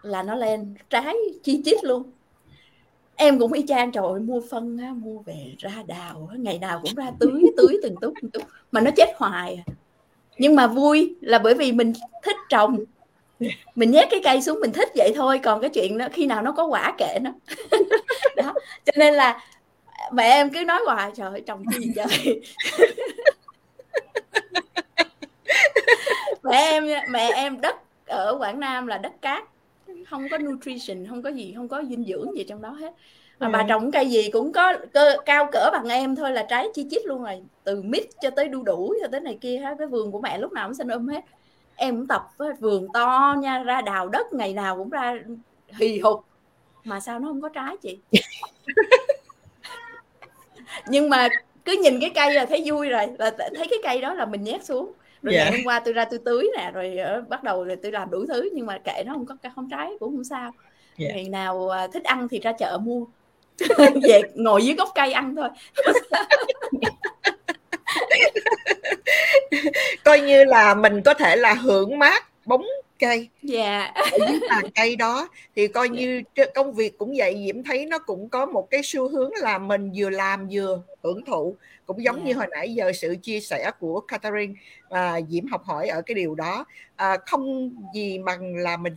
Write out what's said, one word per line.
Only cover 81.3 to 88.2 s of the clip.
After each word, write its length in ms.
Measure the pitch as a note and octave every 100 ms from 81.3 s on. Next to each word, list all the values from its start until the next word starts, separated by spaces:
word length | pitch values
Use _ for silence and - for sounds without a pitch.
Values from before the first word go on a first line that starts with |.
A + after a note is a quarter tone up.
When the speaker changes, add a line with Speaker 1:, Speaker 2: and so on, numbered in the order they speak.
| F3 E3 G3 _ _ -
Speaker 2:
Cũng 180 | F#3+
giống 120 | A#3+ B3+
Speaker 1:
Dạ. 40 | D4+
Speaker 2:
như 80 |
hồi 140 | B3+ F#3+
nãy 220 | D3+ F#3+
giờ 180 | A#3 F#3
sự 220 | F3+ E3+ F3+
chia 180 | A3+ G#3+
sẻ 320 | G3+ C#3+ E3+ -
của 200 | E3 E3+
Catherine, 540 | - G#3+ G#3+ G#3 G#3 G3+ - - _
à, 300 | F#3 F3+ E3+ D#3
Diễm 180 | E3+ B3+
học 160 | G#3+ F#3+
hỏi 220 | D3+ G#3
ở 140 | E3
cái 140 | E3+ A3
điều 200 | E3 D#3
đó. 300 | E3 G#3+ D#4 - - -
À, 220 | - C#4 -
không 460 | D4 C4+ C4 B3+ A#3+ F#3+
gì 240 | G#3 G3+ F#3+